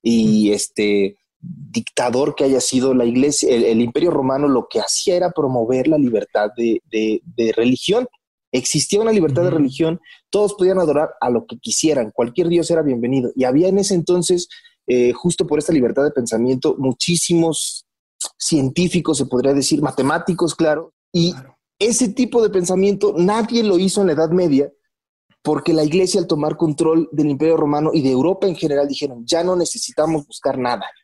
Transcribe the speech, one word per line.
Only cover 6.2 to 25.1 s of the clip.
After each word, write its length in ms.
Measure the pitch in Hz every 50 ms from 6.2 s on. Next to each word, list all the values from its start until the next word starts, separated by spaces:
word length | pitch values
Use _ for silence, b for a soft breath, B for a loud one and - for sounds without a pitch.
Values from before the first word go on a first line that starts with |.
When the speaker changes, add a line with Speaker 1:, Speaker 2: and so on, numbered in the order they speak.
| 95 - _ 107 104 104 -
Speaker 1:
de, 260 | - 117 117 110 - _ _
de, 320 | - 110 110 110 110 - _
de 280 | - - - 117 113
religión. 540 | 110 - 117 123 131 - - - 196 233 254 247 _ _ _ _ _ _ _ _
Existía 480 | - 131 127 - - 156 147 - - 202
una 100 | 220 226
libertad 300 | 220 208 165 147 131 170
de 60 | 175 -
Speaker 2:
Ujú. 80 | 156
Speaker 1:
religión, 440 | 160 147 131 131 - 170 160 165 185 B B B B B _
todos 240 | - 196 208 202 202
podían 240 | - 180 185 190 185
adorar 320 | 180 156 143 143 156 160 - -
a 100 | - 123
lo 160 | 123 117 113
que 120 | - 117 120
quisieran, 520 | - 117 - - - 156 147 135 117 107 -
cualquier 340 | - 120 120 - - 175 170
dios 220 | 175 170 160 -
era 120 | 170 165
bienvenido. 480 | 151 147 127 117 117 123 135 135 120 117 -
Y 100 | 131 127
había 240 | 123 127 147 175 190
en 100 | 190 202
ese 160 | 196 - 196
entonces, 540 | 175 160 - 180 180 170 - 180 175 175 B B B B B B B _
eh, 260 | - 123 123 123 123
justo 340 | 120 - - 175 170 - 190
por 120 | - 147 151
esta 140 | 147 -
libertad 320 | 165 143 123 113 107 135 139
de 60 | 151
pensamiento, 640 | 147 135 117 113 113 110 117 127 131 131 - 160 - -
muchísimos 1040 | 135 131 120 _ - - 175 165 - - 170 170 165 165 151 - - - - - _ _ _ _ _ _ _ _ - - _ _
científicos, 800 | - - 170 151 131 131 131 - 180 170 - 180 156 160 156 135
se 80 | 139
podría 260 | 131 127 123 123 139
decir, 300 | 139 143 131 - 160 143
matemáticos, 720 | 151 135 - - 131 139 156 170 175 - 170 - 175 160 -
claro, 400 | - 165 156 151 147 165 - _ _ _ _
y 200 | - 175 165 175
Speaker 3:
Claro. 240 | 175 135 131 - _ _ _ _ _ _
Speaker 1:
ese 300 | 202 233 233 - 254 202
tipo 340 | - - 247 - - 240
de 80 | 226 202
pensamiento 640 | 185 190 175 170 185 185 190 202 202 196 202 208 -
nadie 460 | 156 175 185 208 226 226 220 247 233
lo 160 | 226 208 185 170
hizo 220 | 185 190 - 208
en 80 | 202 185
la 40 | 151
Edad 160 | 147 160 160
Media, 400 | 165 185 180 170 139 131 143 - _ _ _ _ _ _ _ _